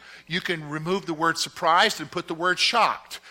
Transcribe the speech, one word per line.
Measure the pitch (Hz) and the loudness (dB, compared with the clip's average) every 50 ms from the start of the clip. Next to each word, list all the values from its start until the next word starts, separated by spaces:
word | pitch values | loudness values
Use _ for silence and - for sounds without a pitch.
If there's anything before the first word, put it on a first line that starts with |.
| - - - - - - | -8 -14 -20 -20 -10 -6
you | 156 185 | -4 -4
can | - - 180 160 151 147 | -2 -2 -4 -4 -4 -6
remove | 147 156 156 170 190 202 160 | -6 -6 -4 -2 -2 -2 -2
the | 160 165 | -4 -4
word | 147 160 165 220 - | 0 0 0 0 0
surprised | - - - - 180 165 160 180 208 220 - - | -2 -6 -4 -2 2 4 6 6 6 4 2 -2
and | 156 143 | -8 -8
put | - 180 165 - | -6 -6 -6 -6
the | 175 | -6
word | 160 170 180 180 - | -2 0 0 0 2
shocked. | - - - 233 208 143 107 - - - - - - - | 0 2 4 4 4 2 2 -2 -8 -14 -16 -16 -16 -18